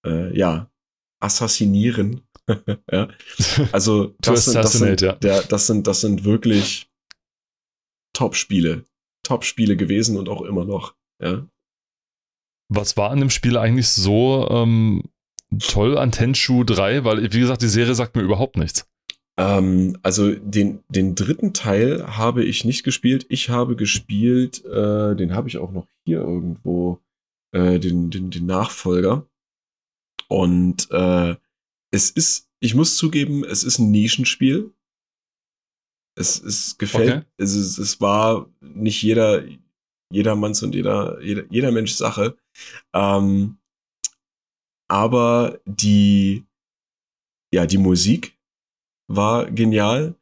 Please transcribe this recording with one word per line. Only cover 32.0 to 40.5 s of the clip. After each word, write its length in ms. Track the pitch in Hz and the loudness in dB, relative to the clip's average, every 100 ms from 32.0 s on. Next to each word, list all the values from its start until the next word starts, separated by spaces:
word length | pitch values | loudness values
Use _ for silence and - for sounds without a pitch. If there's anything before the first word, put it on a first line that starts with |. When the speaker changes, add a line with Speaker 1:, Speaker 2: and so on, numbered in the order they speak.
| - | -2
Speaker 1:
ist, 380 | - - - _ _ | -2 -2 -4 _ _
ich 140 | 123 | 0
muss 220 | 120 160 - | 2 2 0
zugeben, 480 | 160 147 143 143 | -2 -2 -2 -4
es 200 | - 104 | -4 -4
ist 140 | 123 123 | -2 0
ein 120 | 107 | 4
Nischenspiel. 800 | 104 110 - 123 - 135 156 220 _ _ _ _ _ _ _ _ _ _ _ _ _ _ - | 4 2 0 -2 0 0 0 -4 _ _ _ _ _ _ _ _ _ _ _ _ _ _ -6
Es, 240 | - - | -4 -4
es 360 | - 104 - - | -6 -6 -8 -6
gefällt, 320 | 101 113 117 | -4 2 2
Speaker 2:
Okay. 100 | 135 - - | 0 -6 -6
Speaker 1:
es 180 | 98 | -4
ist, 240 | 101 92 95 | -2 -4 -6
es 220 | 101 - | -8 -2
war 480 | 101 104 110 107 - _ | 0 2 2 0 -6 _
nicht 420 | 69 82 107 101 | -20 -4 -4 0
jeder, 420 | 107 113 107 98 67 71 _ _ _ _ _ | 2 4 4 2 -2 -20 _ _ _ _ _
jedermanns 520 | 95 107 104 104 | 0 0 0 -2